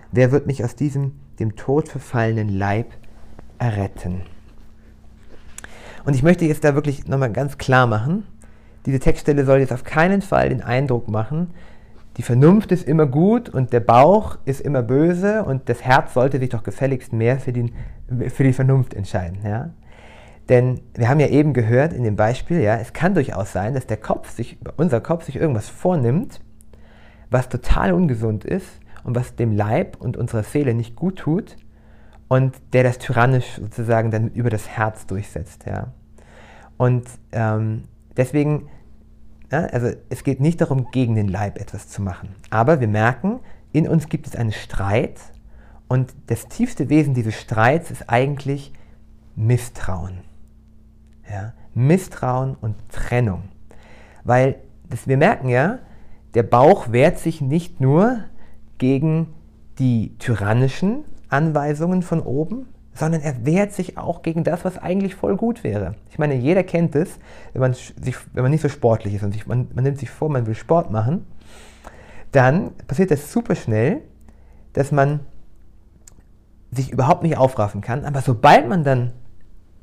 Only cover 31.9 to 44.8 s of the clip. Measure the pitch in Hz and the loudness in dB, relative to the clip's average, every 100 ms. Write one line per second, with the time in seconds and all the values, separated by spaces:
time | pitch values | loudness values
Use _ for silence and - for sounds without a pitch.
31.9 | - - - - 131 131 - - 127 127 | -20 -20 -16 0 2 2 -2 0 2 2
32.9 | 120 - 120 123 127 - - 107 - 113 | 0 -2 2 4 4 0 -8 -10 -6 0
33.9 | 113 113 110 117 - 120 104 - - 110 | 2 2 0 -2 -2 -2 -2 -4 -2 -2
34.9 | - - 98 104 80 - - - 50 123 | -4 -8 -8 -8 -10 -12 -14 -10 -10 -10
35.9 | - - - - - - - - - 123 | -14 -20 -20 -20 -20 -20 -20 -16 0 2
36.9 | 123 120 - - 113 110 110 110 113 - | 2 -2 -14 -8 -4 -2 0 -2 -4 -10
37.9 | - - - 131 147 147 147 - - - | -20 -6 -2 0 0 0 -2 -6 -18 -20
38.9 | - - - - - - 147 - 123 117 | -20 -20 -20 -20 -20 -4 -4 -2 -2 -2
39.9 | - - 131 139 127 156 - 151 135 117 | -4 -8 -6 -2 2 2 2 0 0 0
40.9 | 127 120 107 104 92 101 - - 101 - | 0 2 2 0 -2 -4 -6 -10 -12 -12
41.9 | - 95 - - - - 110 120 165 110 | -6 -6 -8 -14 -18 -4 2 4 4 2
42.9 | 104 113 131 190 247 - - - 151 - | 2 2 0 -4 -4 -10 -18 -4 0 2
43.9 | 160 - 156 - - 113 - - - | 0 0 -6 -6 -4 -4 -4 -6 -4